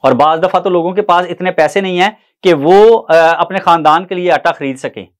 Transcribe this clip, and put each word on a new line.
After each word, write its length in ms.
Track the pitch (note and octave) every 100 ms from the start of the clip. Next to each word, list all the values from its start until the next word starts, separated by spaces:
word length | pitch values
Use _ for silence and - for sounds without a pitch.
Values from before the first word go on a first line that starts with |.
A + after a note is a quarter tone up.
और 100 | C3+
बाज़ 260 | B2+ D3 D#3+
दफ़ा 200 | F#3 F#3
तो 100 | F#3
लोगों 240 | F3 E3+
के 80 | F#3+
पास 240 | G#3 F3 F3+
इतने 260 | F3 F3+
पैसे 300 | F3 D3+ G3
नहीं 160 | F#3+ F3+
हैं 200 | G3 G#3+ _ _
कि 100 | F#3
वो, 400 | D#3 D3 F#3+ A3
अ, 220 | A3+ - E3
अपने 440 | E3 E3 F3 F#3+
ख़ानदान 460 | F3+ E3 D3+ D#3+ F#3
के 100 | F3+
लिए 140 | F3+
आटा 220 | D3 E3+
ख़रीद 260 | E3+ C#3 C3
सकें। 300 | - - F2+